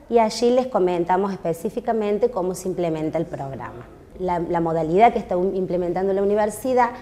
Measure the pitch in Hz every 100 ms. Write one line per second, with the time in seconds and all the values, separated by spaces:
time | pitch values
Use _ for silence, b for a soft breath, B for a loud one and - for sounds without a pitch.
0 | - 233 220 - 240 247 247 220 180 175
1 | 175 180 202 190 170 165 220 - 226 226
2 | 208 208 196 - 180 180 190 185 175 156
3 | 156 160 165 143 139 131 113 117 - -
4 | - - 180 175 170 170 165 165 160 180
5 | 233 240 - 180 190 190 180 180 175 180
6 | 196 196 202 208 214 208 262 247 233 240